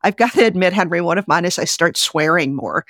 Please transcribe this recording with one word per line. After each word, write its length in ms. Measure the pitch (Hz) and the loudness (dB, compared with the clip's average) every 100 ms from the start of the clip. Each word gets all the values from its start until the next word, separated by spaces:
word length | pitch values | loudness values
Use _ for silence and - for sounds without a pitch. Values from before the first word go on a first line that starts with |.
I've 140 | 202 - | -2 0
got 160 | 226 | 0
to 140 | - 226 | 2 2
admit, 260 | 180 185 | 2 0
Henry, 300 | 190 175 170 | 0 0 -2
one 160 | 170 175 | 0 -2
of 100 | 196 | 0
mine 160 | 165 | 0
is 140 | 175 - | 0 -2
I 60 | |
start 340 | 156 - 170 - | -4 0 0 0
swearing 560 | - 160 156 170 139 | -2 0 2 2 0
more. 320 | 139 110 - | -4 -6 -6